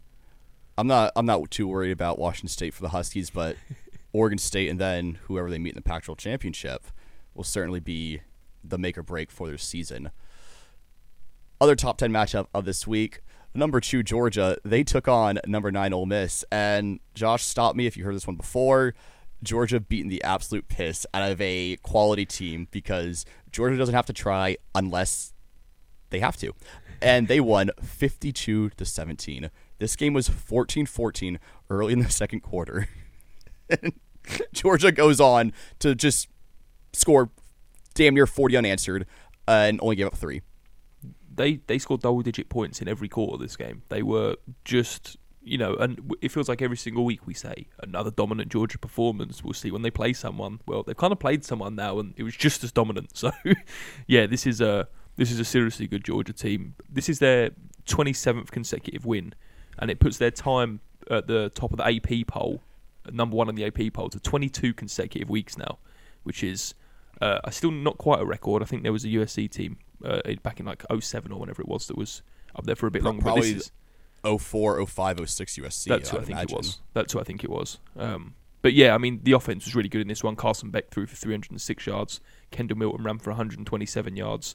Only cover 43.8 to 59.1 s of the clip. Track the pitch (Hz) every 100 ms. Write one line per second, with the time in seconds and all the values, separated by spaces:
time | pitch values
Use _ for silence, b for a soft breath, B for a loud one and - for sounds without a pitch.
43.8 | - 104 107 110 107 - - 127 - 123
44.8 | 117 - - - - - - 131 101 101
45.8 | 123 120 135 - 131 151 131 120 127 120
46.8 | 117 113 120 113 - - - - - -
47.8 | 98 90 107 - 104 110 110 110 110 -
48.8 | 117 - 120 104 - - - - - 98
49.8 | 117 - 117 127 110 101 101 110 - 104
50.8 | - - 180 202 143 151 - 117 101 110
51.8 | 101 101 104 - 113 - 147 - 120 -
52.8 | 113 101 - - 120 - - - - B
53.8 | B B B 120 104 123 135 113 113 101
54.8 | - b b - 123 117 117 127 113 -
55.8 | 104 101 - 104 107 110 110 101 95 -
56.8 | - 135 131 143 135 127 113 - - -
57.8 | - - 143 135 - 120 - - 113 -
58.8 | - - 113